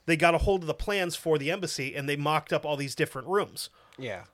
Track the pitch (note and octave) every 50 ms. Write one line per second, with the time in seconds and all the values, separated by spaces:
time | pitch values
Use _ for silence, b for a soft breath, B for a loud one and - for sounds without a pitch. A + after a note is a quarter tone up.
0 | B - E3 D#3 E3 E3+ E3+ D#3 - G3+ G3 F#3+ E3+ D#3 D#3 - - - G3+ G3
1 | F3+ F3 E3 - - D#3+ D#3 D3+ C#3 D3 F3 G3+ F3+ D#3 - - C3 C3+ - D3
2 | C#3 C#3 D3 C#3+ C#3+ D3+ D#3 D3+ D3 - F3 D3 - D3 D3+ C#3+ C#3+ C3+ B2 -
3 | D3+ - - C3+ B2 C3+ F#3 G#3 F3+ - - - - - b b b b b b
4 | C3 A#2+ G2 F2+ E2+ -